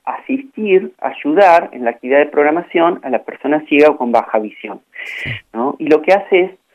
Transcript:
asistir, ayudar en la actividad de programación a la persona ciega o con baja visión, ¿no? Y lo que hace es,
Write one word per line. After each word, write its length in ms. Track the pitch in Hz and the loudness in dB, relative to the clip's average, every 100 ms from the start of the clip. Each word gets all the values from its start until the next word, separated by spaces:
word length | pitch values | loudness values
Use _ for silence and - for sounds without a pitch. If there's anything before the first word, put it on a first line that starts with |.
asistir, 880 | - 131 - 269 - - 214 185 214 - | -12 -10 -6 -8 -8 -8 0 2 0 -8
ayudar 680 | 135 - 143 160 196 170 175 | -8 -6 -2 4 6 4 2
en 120 | 127 | -6
la 60 | 120 | -6
actividad 280 | 120 127 139 | -4 0 2
de 80 | 147 | 2
programación 760 | 147 147 165 - 175 170 185 | 2 0 0 -2 0 0 -2
a 80 | 135 | -4
la 120 | 120 | -6
persona 420 | - 110 - - 98 | -6 -10 -4 -4 0
ciega 220 | 143 151 | 4 4
o 60 | 147 | 4
con 140 | 120 | 0
baja 260 | 117 104 110 | 0 0 -4
visión, 400 | 107 - 110 95 _ - - - - 113 _ | -4 -12 -16 -16 _ -20 -16 -14 -12 -12 _
¿no? 240 | 113 120 - | -6 -6 -4
Y 80 | 151 | 0
lo 160 | 156 | 0
que 100 | 156 | 2
hace 280 | 196 - 185 | 0 2 0
es, 100 | 185 - _ | 0 -6 _